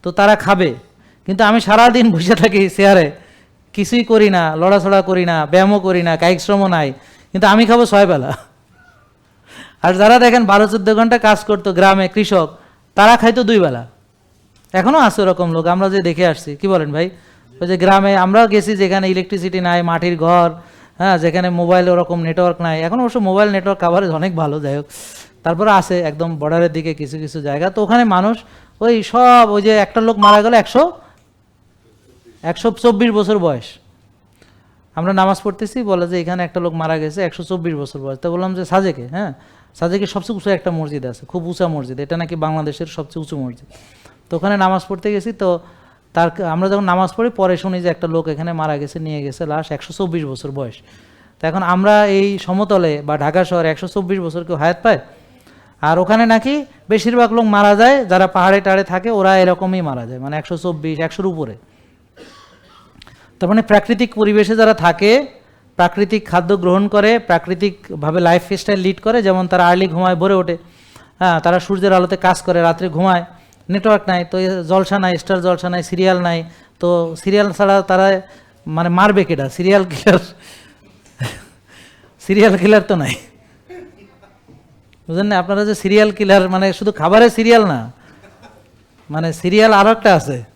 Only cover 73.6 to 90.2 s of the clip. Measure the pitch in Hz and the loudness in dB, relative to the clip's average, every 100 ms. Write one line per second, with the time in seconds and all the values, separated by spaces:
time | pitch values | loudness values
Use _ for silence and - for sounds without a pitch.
73.6 | - 190 208 208 196 180 170 185 185 185 | -6 -2 0 0 0 -4 -2 -4 -4 -4
74.6 | 160 185 185 196 185 175 - 190 175 175 | 0 0 0 -2 -2 -4 -2 -2 0 -2
75.6 | 180 175 170 180 185 180 175 170 165 - | -4 -6 -6 -2 0 0 -2 -4 -8 -18
76.6 | _ _ 175 175 165 160 - 202 202 165 | _ _ -2 -2 -2 -6 -2 0 0 0
77.6 | 196 196 190 185 190 190 190 - _ _ | 2 2 2 2 2 0 -4 -20 _ _
78.6 | - 156 175 175 208 202 160 156 135 - | -10 -4 -2 2 2 2 0 -2 -6 -4
79.6 | 180 196 185 147 - 190 - - - - | 0 0 0 -2 2 2 0 -20 -20 -20
80.6 | _ _ _ _ _ _ - - - _ | _ _ _ _ _ _ -12 -12 -20 _
81.6 | _ - - _ _ _ - 196 214 190 | _ -20 -20 _ _ _ -4 2 4 4
82.6 | 185 214 - 185 135 120 - _ _ _ | 4 4 2 -2 -2 -8 -12 _ _ _
83.6 | _ 359 359 _ 196 _ _ _ _ - | _ -20 -20 _ -20 _ _ _ _ -20
84.6 | _ _ _ _ - 165 208 196 175 202 | _ _ _ _ -10 -6 -2 -2 -2 -4
85.6 | 208 208 190 208 214 202 202 196 185 185 | -2 -4 0 2 2 0 2 2 2 0
86.6 | 196 180 208 - 156 208 240 226 226 233 | -2 -2 -4 -2 2 4 4 4 4 4
87.6 | 208 135 113 - _ _ _ _ - _ | 4 -2 -6 -16 _ _ _ _ -20 _
88.6 | _ _ _ _ _ 151 165 160 175 208 | _ _ _ _ _ -6 -6 -4 0 4
89.6 | 220 208 202 220 214 175 | 4 6 4 2 2 2